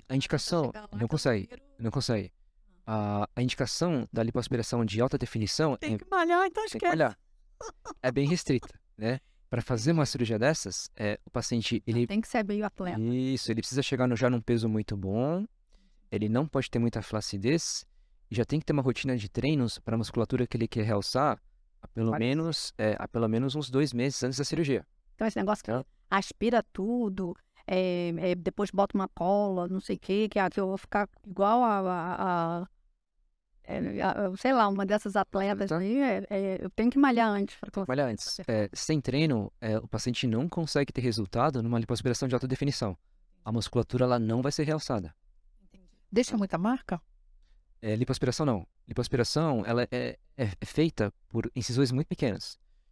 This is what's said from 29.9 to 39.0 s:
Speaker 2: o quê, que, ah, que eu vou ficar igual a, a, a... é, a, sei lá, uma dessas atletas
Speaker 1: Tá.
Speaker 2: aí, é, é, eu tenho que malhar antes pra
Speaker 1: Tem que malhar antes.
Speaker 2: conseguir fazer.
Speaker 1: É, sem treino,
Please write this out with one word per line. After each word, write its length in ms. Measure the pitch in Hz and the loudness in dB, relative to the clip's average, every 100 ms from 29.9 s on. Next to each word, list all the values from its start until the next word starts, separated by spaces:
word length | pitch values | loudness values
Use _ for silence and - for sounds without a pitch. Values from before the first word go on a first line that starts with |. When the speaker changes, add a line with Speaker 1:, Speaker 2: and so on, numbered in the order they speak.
| 190 | -6
Speaker 2:
o 40 | |
quê, 280 | - 196 214 | -2 0 0
que, 100 | 214 | 2
ah, 100 | 185 | 0
que 100 | - | 0
eu 80 | 190 | -2
vou 100 | 190 | -4
ficar 300 | - 208 202 - 208 | -2 -2 -2 -6 -12
igual 360 | 190 202 233 | 0 4 6
a, 160 | 247 202 | 4 2
a, 840 | 190 180 170 180 190 175 165 170 | 0 -2 -4 -2 0 0 0 -2
a... 40 | 185 _ _ _ _ _ _ _ _ _ | -6 _ _ _ _ _ _ _ _ _
é, 380 | - 208 - 202 | -8 -4 -4 -2
a, 340 | 190 - 196 190 | -2 0 -2 -2
sei 160 | 254 | 2
lá, 140 | 262 208 | 4 4
uma 180 | 196 196 | 2 0
dessas 300 | 208 208 196 | 0 0 -2
atletas 540 | 190 196 196 202 196 | 0 0 0 0 0
Speaker 1:
Tá. 80 | 160 | 0
Speaker 2:
aí, 220 | 190 247 | 0 2
é, 240 | 277 190 196 | 2 0 -2
é, 280 | 202 196 190 185 | -2 -2 -4 -4
eu 40 | |
tenho 180 | - 233 | 0 2
que 80 | 277 | 6
malhar 320 | 277 233 226 | 6 6 4
antes 260 | 202 202 - | 2 -2 -6
pra 120 | - | -8
Speaker 1:
Tem 140 | - | -6
que 40 | 185 | 0
malhar 200 | 131 135 | 0 0
antes. 160 | 107 - | -2 -6
Speaker 2:
conseguir 200 | - 180 | -6 -2
fazer. 200 | 110 101 | 0 0
Speaker 1:
É, 40 | |
sem 260 | - - | -4 0
treino, 520 | 156 | 0